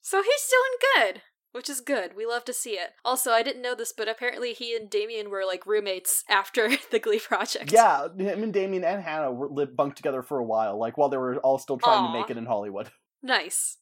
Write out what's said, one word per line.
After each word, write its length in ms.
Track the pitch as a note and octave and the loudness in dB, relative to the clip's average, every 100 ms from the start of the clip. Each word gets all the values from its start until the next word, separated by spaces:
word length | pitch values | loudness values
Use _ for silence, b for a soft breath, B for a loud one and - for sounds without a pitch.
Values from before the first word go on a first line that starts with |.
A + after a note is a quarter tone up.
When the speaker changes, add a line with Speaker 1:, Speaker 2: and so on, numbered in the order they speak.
Speaker 1:
So 200 | - G4 | 0 0
he's 260 | G4+ C#5+ - | 2 2 4
doing 300 | B4+ C5 B4 C5+ A#4 G#3+ | 4 4 2 2 4 2
good, 80 | F#3 _ _ _ | -2 _ _ _
which 160 | B3 B3 | -12 -8
is 100 | C4+ | -8
good. 340 | A#3+ C4+ F3+ F#3 | -2 -2 -2 -8
We 100 | A3+ | -4
love 180 | A#3+ A#3+ | -4 -4
to 80 | |
see 180 | B3 B3 | -6 -4
it. 180 | G3 F3 _ - | -6 -6 _ -2
Also, 260 | B3+ C4 | 0 4
I 100 | A3+ | 4
didn't 200 | A#3 B3 | 4 -2
know 120 | B3 | -6
this, 200 | B3 A3+ - | -6 -6 -4
but 140 | A3 | -4
apparently 420 | A3 B3 A#3 B3 | -2 -4 -4 -6
he 220 | A3+ A#3+ A3+ | -6 -6 -6
and 140 | G#3+ | -2
Damien 400 | G#3 G#3+ A3+ G#3 | -2 -2 -6 -6
were, 160 | G3 F#3+ | -4 -2
like, 200 | F#3 F#3+ | -4 0
roommates 580 | G#3+ G3+ F#3 - - - | 0 0 -4 -2 -2 2
after 420 | G3+ G3 - A3 C#4 | 2 2 0 2 2
<laughs> 100 | - | 0
the 80 | A3+ | -2
Glee 200 | A3 G#3+ | 2 0
project. 520 | - G3 G#3+ - C#3+ | 0 -2 -2 -4 4
Speaker 2:
Yeah, 360 | G#3+ A3 D3 C#3+ F#3+ | 8 8 6 -2 -4
him 260 | G3 F#3+ | -4 -2
and 80 | A3 | -2
Damien 320 | G3+ G3 F#3+ | -2 0 0
and 180 | E3+ G3+ | -2 -2
Hannah 300 | E3 D#3 C#3+ | -4 -2 -2
were, 160 | B2 C#3 | -4 -6
lived, 280 | C#3 C#3 B2+ | -2 -4 0
bunked 180 | C#3+ C3+ | -2 -2
together 260 | D3+ C3 | -4 -4
for 160 | B2 C#3+ | -4 -4
a 40 | |
while, 340 | A#2 A2 A2 G#2 | 0 0 0 -2
like, 200 | A#2 A2+ | -4 2
while 100 | C#3+ | 2
they 80 | C3+ | 2
were 200 | B2+ B2+ | -2 0
all 200 | C3 C3+ | 2 0
still 200 | - C3 | -2 0
trying 260 | A#3+ G#3+ | 4 4
to 60 | F3+ E3 | 2 -2
Speaker 1:
Aw. 20 | |
Speaker 2:
make 80 | G#3 | -6
it 80 | A#2 | -6
in 100 | A#2 | -4
Hollywood. 440 | G#2+ G#2 G2 A2 _ _ _ | -4 -4 -8 -10 _ _ _
Speaker 1:
Nice. 560 | C4 A#3+ E3+ - - - | -2 -2 0 -4 -6 -8